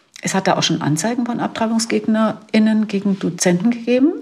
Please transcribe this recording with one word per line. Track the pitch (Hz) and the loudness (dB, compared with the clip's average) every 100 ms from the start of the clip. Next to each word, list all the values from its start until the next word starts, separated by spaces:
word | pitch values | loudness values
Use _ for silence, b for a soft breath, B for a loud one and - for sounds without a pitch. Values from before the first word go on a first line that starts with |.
| b - | b -10
Es | - 190 | -4 -2
hat | 185 | 0
da | - | 0
auch | |
schon | 175 160 | 0 -2
Anzeigen | 151 156 220 240 240 | 0 0 -2 -2 -4
von | 240 | -4
AbtreibungsgegnerInnen | 220 - 226 226 - 214 214 220 220 - - 220 214 220 214 | -6 -4 -2 -2 0 -2 0 0 0 -2 -2 2 4 2 0
gegen | 196 202 190 | -2 -2 -2
Dozenten | 185 170 190 175 220 | -2 0 2 2 2
gegeben. | 240 - 247 285 370 | 0 0 2 2 0